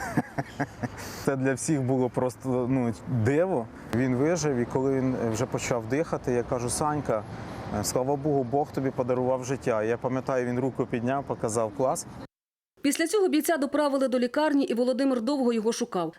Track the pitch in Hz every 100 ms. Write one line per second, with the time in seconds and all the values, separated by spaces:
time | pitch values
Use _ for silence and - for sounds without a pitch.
0 | - - - - - - 139 - - -
1 | - - - 135 131 131 - 156 123 131
2 | 127 127 127 - 131 127 123 131 120 107
3 | - 127 113 143 185 160 117 - - 143
4 | 131 123 147 175 151 127 120 139 131 135
5 | 131 127 117 107 127 123 - 123 110 135
6 | 160 151 - 123 117 127 120 - 151 151
7 | - 110 101 - - - - 107 101 135
8 | 127 143 147 139 120 135 147 - 135 131
9 | 127 127 127 131 123 131 131 110 110 117
10 | 131 131 127 135 123 123 131 120 123 123
11 | 120 139 135 117 120 110 110 - 131 170
12 | - - - _ _ _ _ _ 277 -
13 | 330 415 370 294 311 320 269 285 294 269
14 | 262 247 240 294 311 285 277 226 247 247
15 | 269 247 226 294 240 233 214 220 240 190
16 | 165